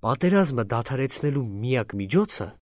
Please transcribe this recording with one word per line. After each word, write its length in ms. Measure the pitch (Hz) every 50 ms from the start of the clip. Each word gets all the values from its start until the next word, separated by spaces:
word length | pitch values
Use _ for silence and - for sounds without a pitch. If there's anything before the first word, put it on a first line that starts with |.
| -
Պատերազմը 600 | 113 131 - - 180 190 196 190 147 135 120 113
դադարեցնելու 760 | 101 120 117 113 - 135 127 135 131 - - - 147 139 143 131 110
միակ 440 | 98 101 110 123 127 123 107 - -
միջոցը 500 | 101 98 98 117 180 208 202 - - 98 85 - -